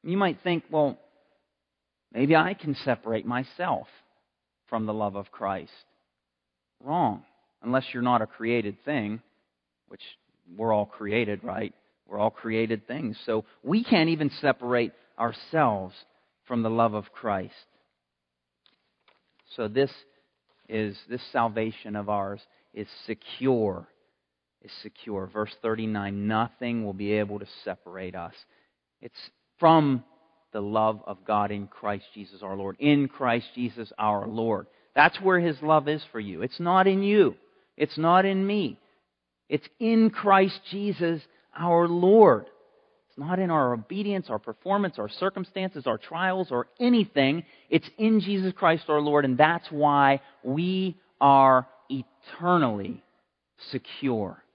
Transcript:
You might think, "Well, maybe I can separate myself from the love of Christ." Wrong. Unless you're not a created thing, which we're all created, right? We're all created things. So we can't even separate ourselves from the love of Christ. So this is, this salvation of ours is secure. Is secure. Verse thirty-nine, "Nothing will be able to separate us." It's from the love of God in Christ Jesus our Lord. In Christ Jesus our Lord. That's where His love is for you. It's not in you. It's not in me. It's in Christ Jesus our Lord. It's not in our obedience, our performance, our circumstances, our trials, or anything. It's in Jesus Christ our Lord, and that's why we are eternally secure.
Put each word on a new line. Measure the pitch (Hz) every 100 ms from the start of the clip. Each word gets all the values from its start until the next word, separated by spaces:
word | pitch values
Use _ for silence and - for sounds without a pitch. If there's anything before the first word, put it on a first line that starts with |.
You | - 190
might | 190 143
think, | 180 170 -
"Well, | 156 143 - _ _ _ _ _ _ _ _ _ _ _
maybe | 113 139 156
I | 170 202
can | 151
separate | 139 - 120 110 113 -
myself | 123 131 - 180 123 - _ _ _ _ _ _ _ _
from | 117 107
the | 107
love | 104 98
of | 101
Christ." | - 98 95 73 - _ _ _ _ _ _ _ _ _ _
Wrong. | 131 165 143 95 - _ _ _
Unless | 117 131 127
you're | 123
not | 123 123
a | 110
created | - 113 120 104 98 -
thing, | 147 104 110 _ _ _ _ _ _ _
which | - - - _ _ 87 90
we're | 113
all | 107 104
created, | - 104 110 107 101
right? | - 95 104 - _ _ _
We're | 104
all | 107
created | - 113 110 113 113 -
things. | 123 113 107 -
So | 113 - _
we | - 202
can't | 240 202 160
even | 165 147
separate | - 143 131 120 120 113 - _ -
ourselves | 117 113 - 160 135 101 95 - - _ _ _
from | _ 120
the | 113
love | 113 117
of | 107 101
Christ. | - 117 98 - - _ _ _ _ _ _ _ _ _ _ _ _ _ _ _ _ _ _ _ -
So | 110
this | 110 135 - _ _ _ _ _ _ _
is, | 110 107 101 -
this | 123 -
salvation | 131 117 110 110 107 110 104
of | 101
ours | 104 98 101 _ _ _ -
is | 101 - -
secure. | 110 - - 131 123 107 76 - _ _ _ _ _ _ _
Is | 104 -
secure. | 107 _ - 101 95
Verse | 104 107 -
thirty-nine, | 117 110 110 104 101 101 104
"Nothing | 110 120 _ 120 117 107
will |
be | 95 101
able | 107 101 104
to | 101 -
separate | - 90 90 92 92
us." | 90 85 - _ _ _ _ _ _
It's | - - - _ _ _
from | 165 160 147 127 - _ _ _ _
the | 107
love | 101 110 110 107 -
of | 101 -
God | 107 104
in | 104 98
Christ | - 104 101 -
Jesus | 107 101 95
our | 98 98
Lord. | 98 92
In | 143 147 135
Christ | - 127 117 - -
Jesus | 123 120 110 -
our | 107 104 107
Lord. | 113 113 104 - _ _
That's | - 185 -
where | 190 180
His | 170 139
love | 151 156 143
is | 151 -
for | 117
you. | 104 85
It's | 127 -
not | 175 185 190
in | 190
you. | 202 208 156 - _ _ _ -
It's | 151 -
not | 165 180
in | 196 190 196
me. | 208 156 - _ _ _ _ _ _ _
It's | 151 - _
in | 226 226 220
Christ | 214 202 196 190 - -
Jesus | 196 202 147 165 165 - _ _
our | - 170 170 170
Lord. | 170 185 220 202 113 - _ _ _ _ _ _
It's | -
not | 147 180
in | 190
our | 160 127
obedience, | 120 107 190 202 196 -
our | 110
performance, | - 110 180 202 196 -
our | -
circumstances, | - 190 190 180 - 190 156 131
our | 110
trials, | - 160 185 190 180
or | 123 - _
anything. | 240 240 196 - 135 160 - - _
It's | 160 - -
in | 220 220
Jesus | 190 202 185
Christ | 180 175 165 -
our | 151
Lord, | 147 147 139
and | 127
that's | 151 170 -
why | 151 147 143 139 139 - _
we | 127 143 180 190 190 160 _ _
are | 139 139 135 127 127 _ _
eternally | 135 120 _ - - 170 180 135 104 98 123 _ _ _ _ _ _ -
secure. | 135 - - 135 113 98 - _